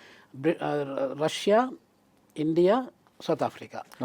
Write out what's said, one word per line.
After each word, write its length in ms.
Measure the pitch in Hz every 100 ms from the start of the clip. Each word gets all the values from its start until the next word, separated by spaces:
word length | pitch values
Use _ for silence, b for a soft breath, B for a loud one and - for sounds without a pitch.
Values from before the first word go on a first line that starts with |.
| B B B 127
బ్రి-, 200 | 151 170
ఆ, 80 | 151 147 139 135 135 135
రష్యా, 480 | 156 - - 208 262 - _ _ _ _ _ -
ఇండియా, 480 | 156 165 180 233 254 _ _ _
సౌత్ 200 | - 156
ఆఫ్రికా 400 | 120 - - - - -